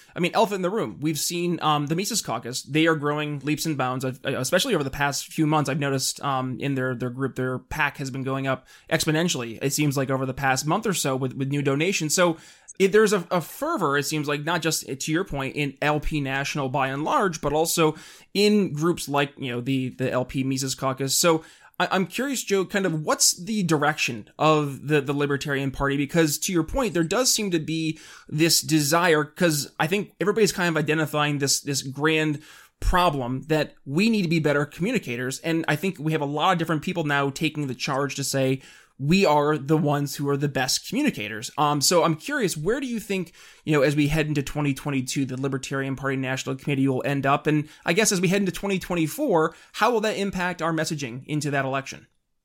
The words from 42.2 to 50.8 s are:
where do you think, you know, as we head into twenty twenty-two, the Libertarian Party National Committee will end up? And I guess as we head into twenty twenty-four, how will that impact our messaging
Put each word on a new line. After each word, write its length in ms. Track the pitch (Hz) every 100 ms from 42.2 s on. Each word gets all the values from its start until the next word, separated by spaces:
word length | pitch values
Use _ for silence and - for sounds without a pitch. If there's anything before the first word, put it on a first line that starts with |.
| - 302 185
where 240 | 156 160 269
do 80 | 262
you 140 | 226
think, 320 | - 190 170 - - -
you 80 | -
know, 80 | 151
as 160 | 143 147
we 120 | 143
head 180 | 160 151
into 160 | 147
twenty 320 | 135 147 143
twenty-two, 500 | 135 147 139 127 143
the 160 | 127 127
Libertarian 560 | 135 135 - 135 135 131
Party 220 | 135 131
National 360 | 131 131 -
Committee 320 | 135 - 135 135
will 160 | 127 139
end 180 | 139
up? 220 | 135 147 156
And 200 | 151 147 - -
I 80 |
guess 180 | 175 214
as 80 | 190
we 80 | 180
head 140 | 202
into 100 | 190
twenty 260 | - 202 190
twenty-four, 760 | - 175 156 262 294 170 160 - -
how 180 | - 226
will 120 | 226
that 160 | 214 185
impact 420 | 196 185 180 175
our 120 | 165
messaging 520 | 160